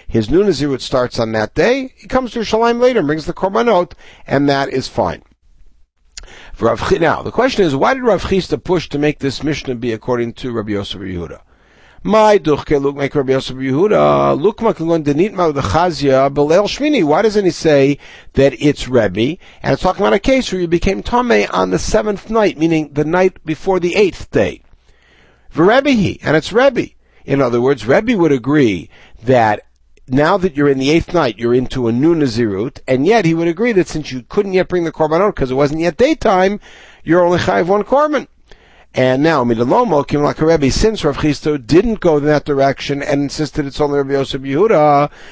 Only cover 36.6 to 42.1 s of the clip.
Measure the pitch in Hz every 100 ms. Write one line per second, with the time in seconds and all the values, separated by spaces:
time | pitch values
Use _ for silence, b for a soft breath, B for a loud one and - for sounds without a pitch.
36.6 | B B B B 147 175 175 175 - 196
37.6 | 175 208 196 269 302 285 - _ - b
38.6 | b b b - 127 131 160 151 120 113
39.6 | 120 214 233 147 135 147 147 - 160 165
40.6 | 135 - 214 208 151 131 156 139 156 147
41.6 | 113 160 233 214 170